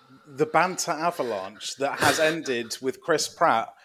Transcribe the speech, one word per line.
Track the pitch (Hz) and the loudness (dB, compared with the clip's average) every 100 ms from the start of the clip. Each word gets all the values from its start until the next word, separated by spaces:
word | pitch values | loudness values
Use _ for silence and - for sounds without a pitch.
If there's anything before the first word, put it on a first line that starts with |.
| _ 135 151 135 | _ -20 -16 -2
the | 151 | 2
banter | 160 180 175 - | 4 2 0 -4
avalanche | 151 170 165 127 101 95 107 - - | -2 -2 -2 -2 -4 -6 -10 -12 -4
that | 139 131 | -4 2
has | 151 143 | 2 4
ended | 156 165 135 120 113 - | 2 0 -4 -4 -4 -6
with | 131 - | -6 -4
Chris | - 151 - | -2 0 -2
Pratt | - 165 113 - - | 2 2 4 0 -10